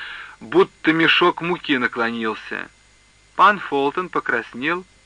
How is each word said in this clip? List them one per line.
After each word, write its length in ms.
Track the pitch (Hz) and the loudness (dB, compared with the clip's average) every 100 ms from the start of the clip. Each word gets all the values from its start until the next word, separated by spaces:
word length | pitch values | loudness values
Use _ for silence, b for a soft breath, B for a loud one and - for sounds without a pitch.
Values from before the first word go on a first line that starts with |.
| B B B B | B B B B
будто 540 | 113 165 - _ 160 | 0 2 2 _ 0
мешок 480 | 160 160 - 180 - | 4 4 4 4 2
муки 360 | 170 175 - 135 | -4 -4 -2 0
наклонился. 920 | 123 123 113 117 113 104 - 104 87 _ _ _ _ _ _ - | 0 -2 -4 -2 -4 -6 -8 -10 -12 _ _ _ _ _ _ 4
Пан 240 | 190 196 | 4 4
Фолтон 500 | - 143 139 180 185 | -2 0 0 -2 -4
покраснел 760 | 151 - 120 110 117 143 180 185 _ | -4 -2 -4 -4 -6 -4 -4 -8 _